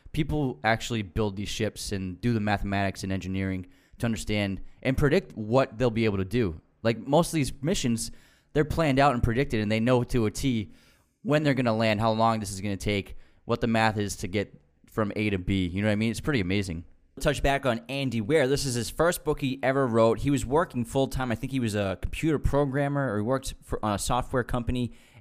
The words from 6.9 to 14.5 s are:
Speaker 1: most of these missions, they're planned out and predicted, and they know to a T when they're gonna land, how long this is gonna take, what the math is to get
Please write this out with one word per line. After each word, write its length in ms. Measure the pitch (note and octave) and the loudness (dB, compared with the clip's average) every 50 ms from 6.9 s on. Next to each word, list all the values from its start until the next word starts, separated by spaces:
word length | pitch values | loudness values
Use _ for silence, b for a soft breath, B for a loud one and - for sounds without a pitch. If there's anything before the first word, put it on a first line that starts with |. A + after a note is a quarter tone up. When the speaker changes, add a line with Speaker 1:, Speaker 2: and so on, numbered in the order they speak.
| A#2 A2+ | 0 0
Speaker 1:
most 300 | G2+ C3+ C#3 E3 E3 - | 0 2 4 4 4 4
of 40 | - | 0
these 180 | D#3+ C3+ - - - | -2 -2 -2 -4 -6
missions, 500 | C3+ D#3 G3+ - - B2 A#2 A2+ A#2 - b b b b b b b b - | -4 -2 -2 0 0 0 0 0 -2 -8 b b b b b b b b 0
they're 120 | D3 D#3 | 0 0
planned 340 | D3+ - - E3 D3 C3 C3+ | 0 0 0 2 2 4 6
out 140 | C#3 D3 B2 | 4 4 4
and 80 | A#2+ A2 | 2 2
predicted, 380 | B2 A2+ A#2+ C#3+ C#3+ A#2+ A2 | 0 2 2 0 0 0 0
and 100 | G#2+ G#2 | 0 2
they 80 | A2 A2 | 2 2
know 240 | A2+ B2+ B2+ B2 A#2+ | 4 4 4 2 2
to 220 | - - B2 A2 G#2 | 2 0 2 2 2
a 40 | |
T 400 | - - - C#3 A#2+ A2 G2+ - b b b b b b b b _ _ - | 0 0 -2 0 0 0 -4 -6 b b b b b b b b _ _ -2
when 180 | A2+ D3 D3+ D#3 | 0 2 2 4
they're 100 | C#3+ C3 | 2 2
gonna 200 | A#2+ B2+ A#2 A2 | 2 2 0 2
land, 240 | A2 A2+ A2 G#2+ G#2 | 2 2 2 2 2
how 100 | A2+ A2+ | 2 2
long 280 | A2 A2 A2+ A#2 A2+ A2 | 2 4 4 2 2 0
this 120 | G#2 G2 | -4 -6
is 100 | G2+ F#2+ | -8 -6
gonna 160 | F#2 G#2 G2 F#2 | -4 -4 -4 -4
take, 380 | - G#2 G#2 G2 F#2 - - b b b b b b | -2 -2 -2 -2 -2 -6 -10 b b b b b b
what 160 | - A#2 - | -4 -2 0
the 60 | - A#2 | 0 0
math 300 | A2+ A2+ A2 A2 G#2 G#2+ | 2 4 4 2 2 0
is 180 | G#2 G2 - - | -2 -4 -4 -6
to 100 | - F#2 | -8 -4
get 260 | F#2 G#2 G2 - | -2 -2 -2 -4